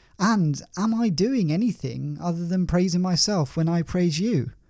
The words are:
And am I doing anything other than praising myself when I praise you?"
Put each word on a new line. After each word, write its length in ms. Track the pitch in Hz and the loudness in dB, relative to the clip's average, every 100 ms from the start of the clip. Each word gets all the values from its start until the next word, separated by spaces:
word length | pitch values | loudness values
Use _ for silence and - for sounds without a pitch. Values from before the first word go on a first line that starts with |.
| _ - | _ -2
And 380 | 196 214 156 139 - - | 2 4 2 -2 -6 -4
am 180 | 220 | 0
I 140 | 226 233 | 2 0
doing 420 | 151 214 269 160 | 2 0 2 2
anything 680 | 160 240 - 131 - 143 147 | 2 0 -2 -6 -6 -8 -6
other 240 | 175 170 | -4 -4
than 220 | 170 185 175 | -2 0 2
praising 340 | 175 185 175 | 2 2 0
myself 560 | 185 175 - 196 139 - | 0 0 0 0 0 0
when 140 | 160 | 0
I 100 | 170 | 0
praise 400 | 165 180 175 151 | 0 0 0 0
you?" 320 | 220 185 120 - | 0 0 -2 -10